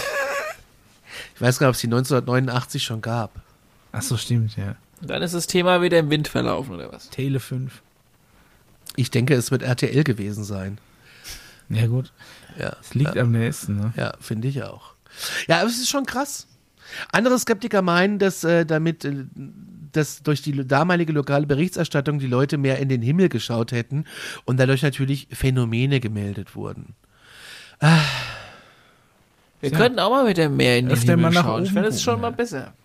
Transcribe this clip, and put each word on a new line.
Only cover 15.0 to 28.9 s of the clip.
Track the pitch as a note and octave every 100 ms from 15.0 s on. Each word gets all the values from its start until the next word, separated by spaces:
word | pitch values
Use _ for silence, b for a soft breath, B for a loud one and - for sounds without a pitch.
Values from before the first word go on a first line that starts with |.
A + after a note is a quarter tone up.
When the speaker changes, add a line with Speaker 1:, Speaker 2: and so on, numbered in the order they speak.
| B B B B -
Speaker 1:
Ja, | E3
aber | G#3+
es | A#3
ist | B3
schon | C#4+ C4+
krass. | A#3+ C#4+ - - _ _ _ B B B
Andere | F3 B3 B3
Skeptiker | - G#3 A#3 G#3
meinen, | F#3 F3 G3 G#3
dass, | G3 F#3
äh, | E3 E3+
damit, | E3 D#3 D#3+ E3
äh, | D3 C#3 C3+ - C#3 - - - D3
dass | D#3 D3 -
durch | - D3
die | D3+
lo-, | C#3
damalige | C3 C#3 E3+ F3 D#3+
lokale | D3+ C#3 C#3+ D3+
Berichterstattung | C#3 F3+ - E3 D3 C#3 D3
die | C3
Leute | B2 C#3+ D3+
mehr | C3+ C3
in | C3+
den | B2+
Himmel | A2+ E3 F3+
geschaut | A2+ - A#2 A2+
hätten | A#2+ A2+ C#3 D#3 B B B
und | - B2+
dadurch | B2+ C3+
natürlich | D3 C3 C3+ C#3 -
Phänomene | - C3+ B2+ A#2 A2+ C3+ C3+
gemeldet | A2 G#2+ G2+ G2 F#2+
wurden. | G#2 G2+ G2 - - _ B B B B B B -
Ah. | D3 E3 D3 C3 B2 B B B B B B